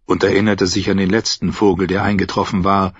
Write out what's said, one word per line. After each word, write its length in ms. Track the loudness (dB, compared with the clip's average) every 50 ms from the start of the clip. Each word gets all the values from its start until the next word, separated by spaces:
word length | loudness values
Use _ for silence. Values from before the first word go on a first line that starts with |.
| _
und 200 | -4 0 0 2
erinnerte 420 | 2 2 2 2 2 2 0 0
sich 240 | -2 -2 -2 -2 0
an 60 | 0
den 140 | 0 0 0
letzten 420 | 0 0 -2 -2 -4 -4 -4 -6 -2
Vogel, 340 | 2 2 2 2 2 0
der 160 | -2 -2 -2 0
eingetroffen 600 | 0 0 0 -2 -2 -2 -2 -2 -2 -2 0 0
war, 280 | 2 2 2 0 -2 -4 -8